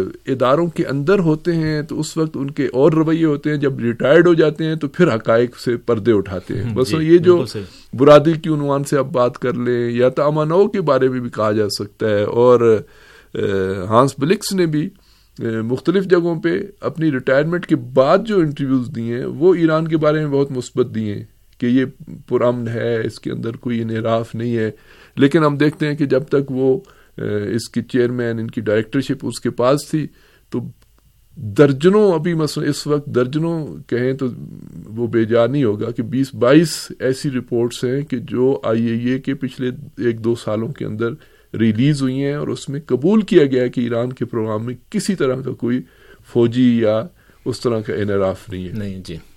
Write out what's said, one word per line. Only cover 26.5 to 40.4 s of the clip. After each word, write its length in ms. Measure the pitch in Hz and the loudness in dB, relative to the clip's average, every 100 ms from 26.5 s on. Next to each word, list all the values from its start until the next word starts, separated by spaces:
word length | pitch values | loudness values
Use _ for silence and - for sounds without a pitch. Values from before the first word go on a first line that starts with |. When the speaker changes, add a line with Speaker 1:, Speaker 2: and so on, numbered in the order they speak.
Speaker 1:
وہ، 300 | 131 131 131 - _ _ - | 0 0 0 -4 _ _ -10
آ، 20 | 110 104 104 | -4 -4 -2
اس 140 | 113 - | -4 -4
کی 140 | 120 | -6
چیئرمین، 560 | 110 127 120 123 117 117 | -2 0 0 0 -4 -4
ان 120 | 113 | -6
کی 100 | - | -6
directorship 680 | 107 107 113 139 135 139 123 | 0 0 0 -4 -2 -6 -6
اس 140 | 113 | -6
کے 100 | 120 | -6
پاس 380 | - 123 147 - | 0 2 0 -2
تھی 180 | 156 143 _ _ _ - | -4 -6 _ _ _ -10
تو 100 | 123 123 - _ _ _ _ _ - | -8 -8 -16 _ _ _ _ _ -14
درجنوں، 760 | 107 101 143 135 175 208 208 | -4 4 4 6 4 4 4
ابھی 220 | 160 170 | 2 -2
مثلاً 340 | 160 151 151 143 | -2 -2 -2 -4
اس 180 | 139 143 | -4 -2
وقت 200 | 147 139 | -4 0
درجنوں 680 | 117 127 151 165 165 131 73 - | -2 0 -2 -2 -4 -6 -12 -6
کہیں 260 | 120 127 | -2 -2
تو 140 | 135 131 113 - 50 50 82 - | -2 -4 -6 -14 -18 -18 -18 -12
وہ 200 | 110 117 | -6 0
بے 180 | 113 | 0
جا 220 | 110 117 117 | 2 2 2
نہیں 180 | 147 | 2
ہوگا 260 | 117 104 113 | 0 0 -4
کہ 120 | 120 | -6
بیس 320 | 110 123 135 | -4 -2 -2
بائیس 580 | 110 120 151 165 - - - | 0 6 6 4 -4 -12 -6
ایسی 320 | 123 135 147 | -4 -2 -4
reports 540 | 127 117 120 120 - | -6 -4 -2 -2 -2
ہیں 180 | 123 135 | -4 -4
کہ 160 | 143 123 | -4 -8
جو 420 | 107 117 131 139 | -4 0 2 0
آئی 220 | 110 113 117 | 0 0 0
اے 120 | 113 | -2
اے 200 | 120 131 | -2 -2
کے 160 | 135 | -4
پچھلے 360 | 135 123 - 127 123 - - | -6 -6 -6 -8 -8 -14 -4
ایک 260 | 123 113 | -4 -2
دو 100 | 113 | -2
سالوں 340 | 117 | -4